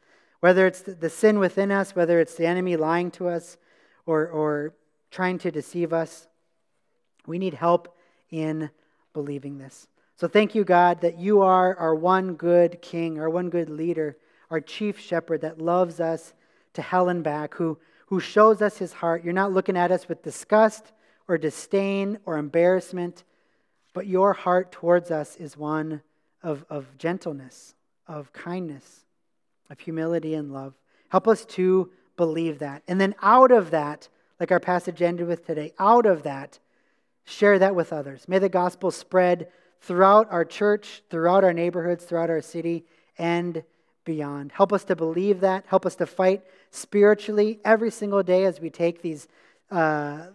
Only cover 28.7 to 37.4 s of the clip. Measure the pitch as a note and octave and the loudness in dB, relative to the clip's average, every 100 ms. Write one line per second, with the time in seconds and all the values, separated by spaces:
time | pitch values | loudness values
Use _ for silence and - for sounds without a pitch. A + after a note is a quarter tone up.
28.7 | C#3 _ _ _ _ _ _ _ _ _ | -14 _ _ _ _ _ _ _ _ _
29.7 | C#3+ - D#3+ E3 E3+ D#3 D#3 D3 C3+ C3+ | -18 -10 -6 -4 -4 -4 -8 -8 -12 -16
30.7 | _ _ _ - F#3+ A3 A3 - - F#3 | _ _ _ -2 0 2 0 -2 -2 2
31.7 | F#3+ F3+ _ _ - E3 D#3+ E3 C#3+ D3 | 2 0 _ _ -4 -2 0 -4 -6 -10
32.7 | C#3 - F#3 G3 - G3 B3+ B3+ A#3+ E3 | -10 -4 0 0 2 4 6 6 4 2
33.7 | D#3+ D3 D3+ - _ _ - E3+ F3 F3+ | -2 -4 -10 -18 _ _ -8 -2 0 0
34.7 | F3 F3+ E3 F3 F3 F3 E3 - D3+ D3+ | -4 -4 -4 -4 -2 -6 -6 -6 -8 -8
35.7 | - G3 A#3+ A3 E3 C#3+ C3+ C#3+ _ _ | -2 4 6 4 2 -2 -10 -14 _ _
36.7 | _ _ _ _ _ - - | _ _ _ _ _ -14 2